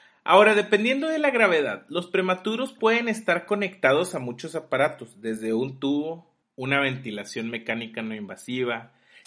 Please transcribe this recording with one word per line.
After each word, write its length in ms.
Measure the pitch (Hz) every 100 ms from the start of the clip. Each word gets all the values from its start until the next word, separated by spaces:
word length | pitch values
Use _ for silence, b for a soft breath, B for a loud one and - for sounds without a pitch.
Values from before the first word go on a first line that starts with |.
| b b -
Ahora, 260 | 185 214 208
dependiendo 520 | 208 208 226 269 320
de 120 | 320
la 100 | 294
gravedad, 540 | 247 208 165 135 101 -
los 200 | 165 175
prematuros 680 | 185 185 185 - 226 269
pueden 340 | - 220 233 240
estar 380 | 220 - 175 175
conectados 680 | 208 196 - 131 143 175
a 60 | 160
muchos 360 | 127 120 160 160
aparatos, 680 | - 131 147 - 117 98
desde 320 | 113 110 110
un 260 | 110 135 135
tubo, 560 | 139 143 151 170 - _ _ -
una 240 | 131 139
ventilación 680 | 139 131 127 104 101 - 113
mecánica 520 | 117 113 117 113 117
no 120 | 113
invasiva, 800 | 110 101 95 - 127 123 117 117 b b b